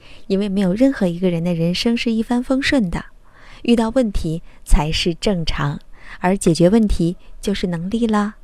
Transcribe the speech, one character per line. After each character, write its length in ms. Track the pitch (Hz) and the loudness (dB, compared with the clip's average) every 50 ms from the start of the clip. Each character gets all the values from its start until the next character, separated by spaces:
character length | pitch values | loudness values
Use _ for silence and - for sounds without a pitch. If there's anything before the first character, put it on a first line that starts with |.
| - - - - - - | -20 -20 -20 -14 -6 -2
因 100 | 196 190 | -2 -2
为 100 | 208 208 | 0 0
没 140 | 190 196 196 | 0 0 2
有 100 | 180 180 | 2 2
任 180 | 214 254 269 | 4 4 2
何 160 | 269 - 208 | 2 2 0
一 120 | 175 170 170 | -2 0 0
个 100 | 190 185 | 0 0
人 160 | 175 165 165 | 0 0 -2
的 80 | 180 175 | -2 -2
人 220 | 165 165 170 175 | 0 0 0 0
生 200 | - - 240 233 | 0 0 0 0
是 160 | 240 - 240 | 0 0 -2
一 120 | 226 220 226 | -2 -2 -2
帆 200 | - 247 240 247 | -2 -2 -2 0
风 200 | - 262 262 277 | 0 -2 0 0
顺 280 | - 294 277 214 175 | 0 2 0 0 0
的， 140 | 165 175 - - - - - - - - - - - - - | -2 -6 -8 -10 -16 -20 -20 -20 -20 -20 -20 -20 -20 -4 0
遇 120 | - 240 | 2 4
到 140 | 220 226 220 | 4 2 2
问 200 | 233 262 254 214 | 2 0 0 2
题 320 | 196 - - 165 156 170 - - - - - | 0 -2 -2 -2 -4 -6 -8 -12 -20 -10 0
才 260 | - - 180 147 151 | 4 4 4 4 4
是 240 | 156 - - 185 165 | -2 -2 -2 -2 -2
正 280 | - - - 196 175 160 | -2 -2 -2 -2 -2 -2
常， 340 | - - - 147 143 151 170 - - - - - - - - | -4 -2 -2 -2 -4 -4 -6 -10 -16 -20 -20 -18 -18 -10 -4
而 140 | - 180 190 | 0 0 0
解 200 | 196 - 180 165 | 2 2 2 4
决 160 | 151 170 180 | 4 4 6
问 180 | 202 233 220 202 | 6 4 4 2
题 300 | - - 170 165 180 - - - - - | 2 2 0 -2 -2 -6 -12 -18 -16 -10
就 140 | - - 196 | -6 -4 -4
是 140 | - - | -4 -4
能 240 | 185 175 165 170 190 | -4 -4 -4 -6 -4
力 160 | 208 226 233 | -4 -2 0
啦。 300 | 220 214 208 202 208 214 - | 0 0 0 0 -2 -6 -10